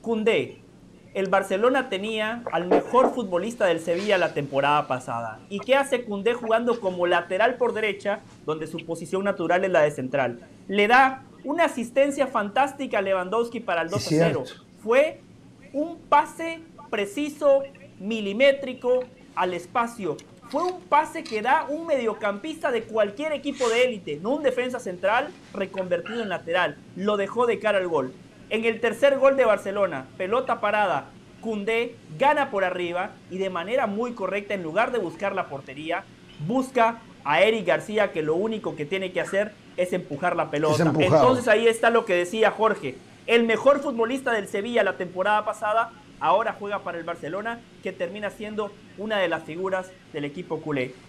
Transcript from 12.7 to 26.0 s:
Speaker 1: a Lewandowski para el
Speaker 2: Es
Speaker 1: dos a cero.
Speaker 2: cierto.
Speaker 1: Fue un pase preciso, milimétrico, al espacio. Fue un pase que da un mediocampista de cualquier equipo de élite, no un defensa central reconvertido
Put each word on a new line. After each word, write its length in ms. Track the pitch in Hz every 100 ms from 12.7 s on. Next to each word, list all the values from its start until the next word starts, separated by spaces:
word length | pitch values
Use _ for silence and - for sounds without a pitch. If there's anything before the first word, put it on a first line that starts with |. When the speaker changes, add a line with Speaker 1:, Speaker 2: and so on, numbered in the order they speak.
| 277 262 220
Speaker 1:
a 40 |
Lewandowski 580 | 196 190 180 220 233 -
para 200 | - 170
el 60 | 165
Speaker 2:
Es 60 |
Speaker 1:
dos 140 | - -
a 20 |
cero. 320 | 156 165 143
Speaker 2:
cierto. 200 | 127 - - -
Speaker 1:
Fue 380 | 214 254 311 320 - - - - 277
un 260 | 269 330 330 -
pase 520 | 294 311 - 330 330 - - -
preciso, 720 | 214 196 294 294 - 294 277 269 - - -
milimétrico, 1040 | 190 226 202 208 277 277 254 247 247 254 254 - -
al 180 | - 180
espacio. 640 | 175 175 247 233 233 180 139 - - -
Fue 140 | 277
un 180 | 359 359
pase 420 | - 285 311 330
que 180 | 320 214
da 240 | 226 302 -
un 180 | 302 330
mediocampista 840 | 277 226 202 208 202 320 311 311
de 140 | 233
cualquier 480 | - 220 202 202 311
equipo 360 | 285 185 - 240
de 160 | 226
élite, 340 | 254 214 175 147
no 80 | 196 302
un 60 |
defensa 360 | 285 254 254 240
central 500 | 202 180 190 233 370 - -
reconvertido 680 | 196 190 190 185 175